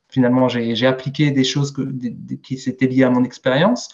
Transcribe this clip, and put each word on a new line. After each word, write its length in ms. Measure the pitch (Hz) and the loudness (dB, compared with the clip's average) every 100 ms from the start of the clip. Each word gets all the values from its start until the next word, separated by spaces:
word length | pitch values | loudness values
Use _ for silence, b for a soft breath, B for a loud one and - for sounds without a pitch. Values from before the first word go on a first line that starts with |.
| _ | _
Finalement, 380 | 135 123 127 127 | 0 2 4 2
j'ai, 280 | 120 113 117 | 0 -2 0
j'ai 120 | 127 | 0
appliqué 440 | 127 143 143 147 | 0 -4 -2 0
des 120 | 135 | 2
choses 280 | 131 143 139 | 0 0 -2
que, 100 | 135 | -4
des, 280 | 131 135 123 | -6 -6 -8
des, 280 | - - 131 | -10 -12 -12
qui 200 | - 131 | -10 -8
s'étaient 300 | - - 131 | -6 -2 0
liées 160 | 127 | 4
à 60 | 131 | 4
mon 140 | 123 | 2
expérience, 640 | 123 - - 131 190 247 - | 0 -2 0 2 2 0 -4